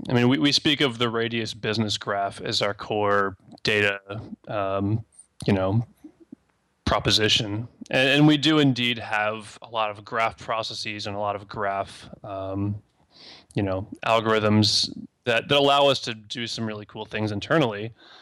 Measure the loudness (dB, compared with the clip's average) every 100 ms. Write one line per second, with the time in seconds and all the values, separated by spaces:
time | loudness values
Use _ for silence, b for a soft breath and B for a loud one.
0 | -2 2 4 4 2 2 2 2 0 0
1 | -2 -2 -2 -2 -6 -6 -4 -2 -2 -2
2 | -4 -4 -4 -6 -6 -2 -2 -4 -4 0
3 | 2 2 2 -4 -18 -8 0 2 2 0
4 | -6 -12 -12 -16 -8 -4 -2 0 0 -2
5 | -4 _ _ -8 -2 0 2 0 -2 _
6 | -20 _ -20 -20 _ _ _ _ -2 0
7 | 2 2 2 2 0 -6 -8 -12 -4 0
8 | 4 6 6 6 4 4 4 4 0 -2
9 | -4 -2 -2 -4 -10 -18 -8 -4 -4 -4
10 | -6 0 0 -2 -6 -4 -4 -8 -8 -8
11 | -8 -4 -4 -4 -8 -6 -4 -4 -6 -10
12 | -20 -18 -12 -10 -6 -4 -4 -4 -10 _
13 | _ B B B B -4 -2 -2 -6 -6
14 | 2 2 4 2 4 4 4 2 -2 -6
15 | -16 _ -2 0 2 2 6 6 6 4
16 | -2 -10 -10 -10 -8 -6 -6 -8 -12 -14
17 | -8 -4 -4 -4 0 2 2 -2 -10 -12
18 | B B